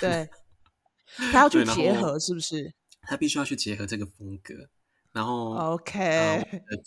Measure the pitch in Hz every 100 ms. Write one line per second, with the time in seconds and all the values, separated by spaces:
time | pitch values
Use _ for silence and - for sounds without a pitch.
0 | 185 165 156 - - _ _ _ _ _
1 | _ - 247 262 294 320 110 175 160 208
2 | 180 147 170 170 - 156 151 - _ -
3 | - - 147 147 - 139 104 104 98 107
4 | 101 - 98 98 - - - _ _ _
5 | _ 113 113 120 113 110 160 170 - 202
6 | 180 160 160 156 - 185 - -